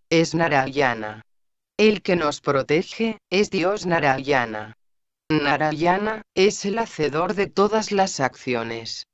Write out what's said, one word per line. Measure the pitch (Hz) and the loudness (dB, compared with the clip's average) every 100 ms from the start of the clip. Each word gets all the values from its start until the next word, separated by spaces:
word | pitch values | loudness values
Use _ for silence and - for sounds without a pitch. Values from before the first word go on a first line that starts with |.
| _ | _
es | 165 165 | 2 2
Narayana. | 160 165 143 135 135 131 113 107 107 - _ _ _ _ - | 2 2 2 2 0 0 0 -6 -12 -18 _ _ _ _ 2
El | 214 202 | 4 4
que | - 180 | 0 0
nos | 151 - | 0 -2
protege, | - 135 127 151 185 - 226 214 _ | 0 0 2 0 0 -4 -4 -6 _
es | 185 208 | 0 0
Dios | 190 175 208 | 0 -2 -2
Narayana. | 175 165 143 131 135 135 117 107 110 - _ _ _ _ - | 0 2 2 0 0 0 0 -6 -12 -18 _ _ _ _ -2
Narayana, | 151 143 143 156 147 170 190 214 220 - | 0 2 0 0 0 0 0 -2 -8 -6
es | - 196 202 | 2 2 2
el | 202 226 | -4 -4
hacedor | 226 - 147 151 180 | -6 -4 -2 -2 -2
de | 190 196 | -2 -2
todas | - 202 220 208 | 2 2 2 0
las | 202 190 - | 0 0 0
acciones. | 127 - - 120 113 117 113 - - | -4 -4 -4 -4 -4 -8 -10 -14 -16